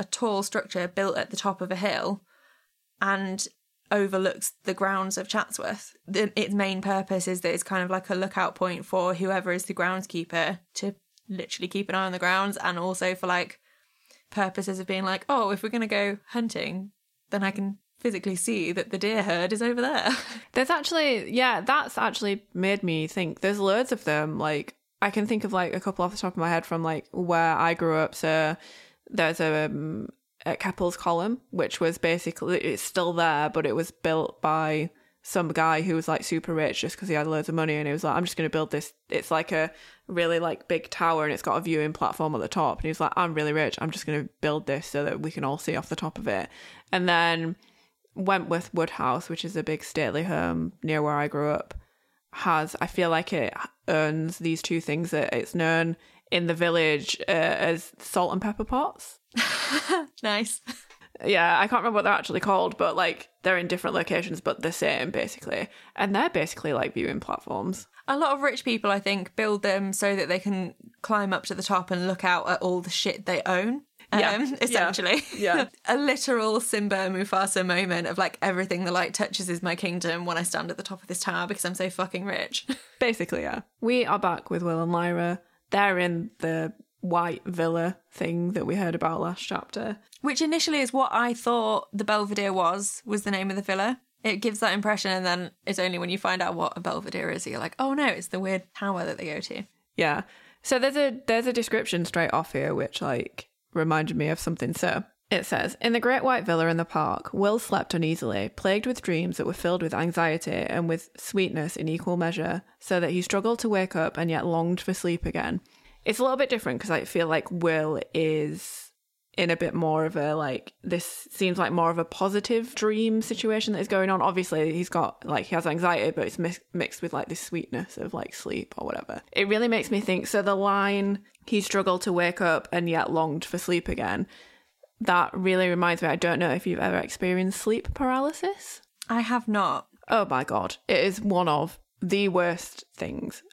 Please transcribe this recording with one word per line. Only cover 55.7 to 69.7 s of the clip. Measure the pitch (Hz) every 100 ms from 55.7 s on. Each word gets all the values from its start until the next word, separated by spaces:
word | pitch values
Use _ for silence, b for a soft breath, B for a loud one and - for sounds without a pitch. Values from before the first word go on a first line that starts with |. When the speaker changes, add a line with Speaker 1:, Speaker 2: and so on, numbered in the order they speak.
| 165 165 165 b b b
Speaker 2:
in | 175 170
the |
village, | 165 175 170 156 151 - - -
uh, |
as | 165 160 - - 165 - -
salt | - 190 180
and | 190
pepper | 208 208
pots. | 220 254 359 - - - _ 233
Speaker 1:
<laughs> | 233 - - 285 - 349 294 -
Nice. | 220 208 220 - - 254 B B B -
Speaker 2:
Yeah, | - 190 170 170
I | 208
can't | 240
remember | 220 208
what |
they're | 196
actually | 202 - 185
called, | 208 190 180 -
but, | 170 185
like, | 170 - - _
they're | 185 185
in | 175
different | 180 -
locations, | - 165 170 185 165
but | - -
the | 165
same, | 175 - 139 -
basically. | - - - - - - B B
And | - 202
they're | 202 330
basically, | 180 156 - 156
like, | 123 -
viewing | - - -
platforms. | - - - 98 135 185 - B B
Speaker 1:
A | 277
lot | 311
of | 277
rich | 277 254
people, | 262 226 208
I | 196
think, | 196 196 180 -
build | 214 208
them | 202